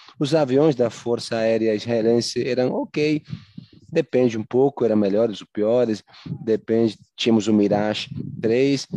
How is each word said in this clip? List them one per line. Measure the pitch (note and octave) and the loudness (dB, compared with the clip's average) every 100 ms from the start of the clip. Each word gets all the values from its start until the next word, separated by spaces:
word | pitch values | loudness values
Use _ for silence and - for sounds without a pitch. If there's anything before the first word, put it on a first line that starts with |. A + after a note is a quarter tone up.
| - - | -20 -6
Os | C#3+ | 0
aviões | D#3+ C3+ C3+ D#3+ | 2 2 2 2
da | B2 A#2 | 2 -2
Força | - A#2 A#2 - A#2 | -2 -4 -4 -4 -2
Aérea | A2+ A2+ A2 | 0 2 0
Israelense | G#2+ A#2+ A#2 A2 A#2+ A2+ B2 A#2+ | -2 -2 0 2 2 0 -4 -4
eram | B2 B2+ | -2 -2
ok, | - C#4+ D#3 D3+ D3+ - - - - - - - | -2 -6 -4 -2 -2 -6 -16 -16 -20 -20 -20 -4
depende | E3 D3+ B2+ B2+ A2 | -4 0 2 2 0
um | |
pouco, | G#2 B2 C#3 - A#2 | -2 2 2 2 0
eram | G#2+ | 2
melhores | G2+ G2+ A#2 F#2+ | 2 2 0 -4
ou | - | -10
piores, | G#2 G#2+ B2 A#2 G#2 - - - D#3 | -4 0 0 0 -2 -8 -18 -12 -8
depende, | A#2 G#2 - A2+ A2+ - _ | -2 -2 0 2 2 -2 _
tínhamos | - A#2 A2+ G#2 | -4 2 2 4
o | |
Mirage | G#2+ G2+ G2+ G#2+ G#2+ - - - - | 2 4 2 0 -4 -8 -10 -10 -6
três, | A2 A#2+ C#3 C3+ - | -2 2 2 0 -4